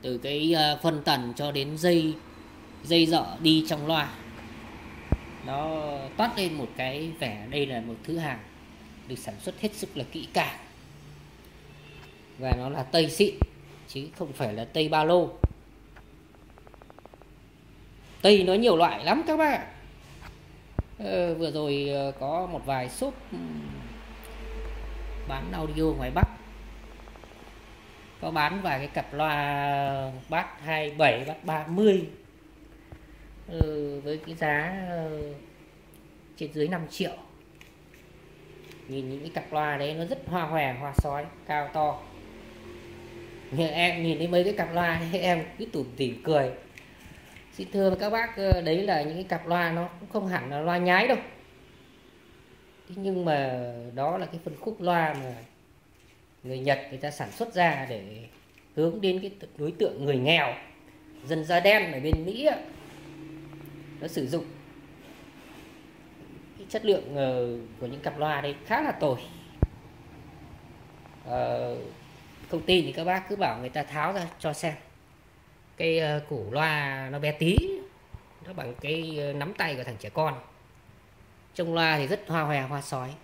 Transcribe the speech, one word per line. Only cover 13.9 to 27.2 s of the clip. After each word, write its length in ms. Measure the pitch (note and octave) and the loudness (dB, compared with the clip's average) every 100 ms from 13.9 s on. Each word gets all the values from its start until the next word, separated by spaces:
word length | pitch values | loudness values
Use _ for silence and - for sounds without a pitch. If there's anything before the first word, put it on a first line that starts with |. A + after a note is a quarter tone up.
| C3+ D3 - | -10 -10 -6
không 140 | E3 | -8
phải 200 | C3 B2 | -2 -2
là 120 | G#2+ | -2
tây 240 | A#2 D#3+ D#3 | -2 2 4
ba 160 | D#3 | 6
lô. 260 | D#3 F3 E3 - - - - - - - - - - - - - - - - - - - - - - - - - - - - - | 8 6 6 2 0 0 -20 -20 -20 -20 -20 -20 -20 -20 -20 -20 -20 -20 -20 -20 -20 -20 -20 -20 -20 -20 -20 -20 -20 -20 -20 4
Tây 200 | F#3 G#3 | 8 10
nó 120 | F#3 | 10
nhiều 220 | F#3+ A#3+ E3 | 6 8 8
loại 280 | E3+ G#3 | 6 4
lắm 180 | B2 B3 E4 | 2 2 4
các 100 | D#4 | 4
bạn. 240 | D#4 B3 - - - - - - - - - - - - - - | 4 2 -4 -14 -20 -20 -20 -18 -18 -18 -20 -20 -8 -6 -6 -8
Ờ, 360 | G#3 F#3+ F3 | -2 2 2
vừa 160 | D#3+ E3 | 2 0
rồi, 380 | D3 D3+ C#3+ C#3+ | 0 0 2 2
ờ, 180 | C#3+ C#3 C3+ | 0 -2 -2
có 260 | C3+ D#3+ F#3 | -2 -2 -2
một 200 | C#3+ B2 | -4 -2
vài 220 | C3+ B2+ | -2 -2
shop, 260 | - C4+ - - | -2 -4 -4 -10
ừm, 360 | F3 - - D3 C#3 A#1+ - - - - - - - - - - - - - - | -8 -6 -8 -8 -10 -10 -12 -14 -16 -14 -12 -10 -8 -8 -8 -8 -8 -8 -8 -6
bán 240 | C3+ D#3 | -6 -4
audio 320 | F3+ D#3 D3+ | -4 -4 2
ngoài 260 | D#3+ C3+ B2+ | 2 2 0
Bắc 180 | D3 G3+ - - - - - - - - - | 2 2 0 -16 -16 -16 -16 -16 -18 -18 -18